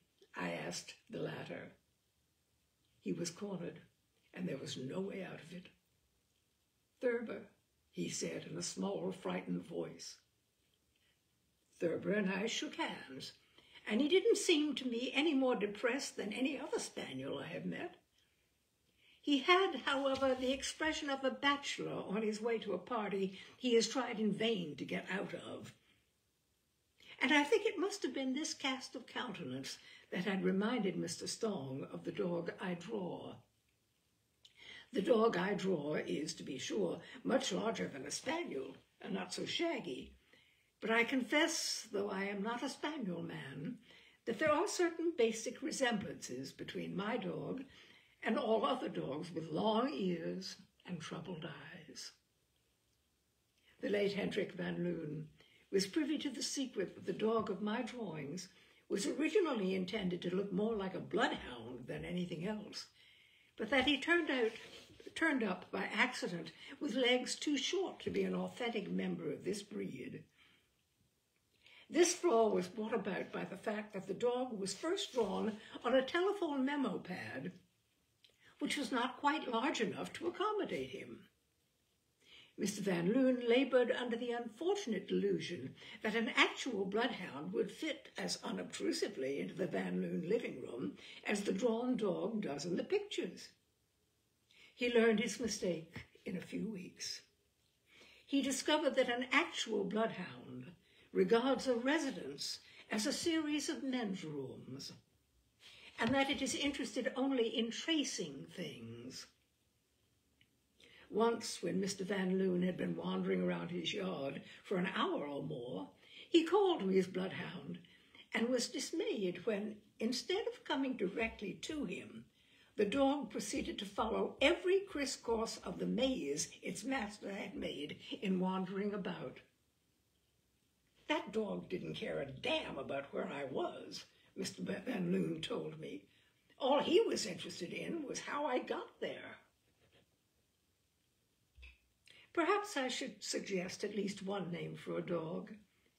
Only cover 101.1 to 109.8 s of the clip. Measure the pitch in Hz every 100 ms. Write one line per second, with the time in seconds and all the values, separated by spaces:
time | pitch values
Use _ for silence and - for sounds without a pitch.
101.1 | 185 185 233 262 247 262 226 262 311 269
102.1 | 180 139 143 - - - - - 214 269
103.1 | 226 349 320 302 294 330 240 269 247 208
104.1 | 185 156 147 127 - - 135 - - _
105.1 | _ _ _ _ _ - - - - 233
106.1 | 269 269 240 269 - 285 285 247 277 254
107.1 | 254 269 262 226 - 233 - - 311 254
108.1 | - 160 135 - - 151 127 113 117 123
109.1 | - - _ _ _ _ _